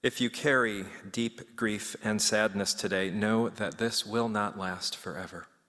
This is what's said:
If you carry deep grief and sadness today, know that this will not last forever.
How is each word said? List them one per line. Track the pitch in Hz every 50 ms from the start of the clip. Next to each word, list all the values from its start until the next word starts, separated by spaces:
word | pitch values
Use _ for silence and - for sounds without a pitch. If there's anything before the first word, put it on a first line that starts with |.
| -
If | 123 - -
you | 127 117
carry | - - - 151 139 131 120 113 104 101 95 95 - - - 101
deep | - - 117 117 - - - - -
grief | - 120 110 107 104 - - - - -
and | 107 107 104 -
sadness | - - 107 107 107 95 101 98 - -
today, | - - 101 95 95 95 95
know | 87 104 104 107 113 113 117 113
that | - - 101 87 - -
this | 113 117 117 - -
will | 104 107 117 117 117
not | 107 107 104 104 -
last | 101 95 92 90 87 - - -
forever. | - - 98 80 85 92 87 - 85 87 - _ _ _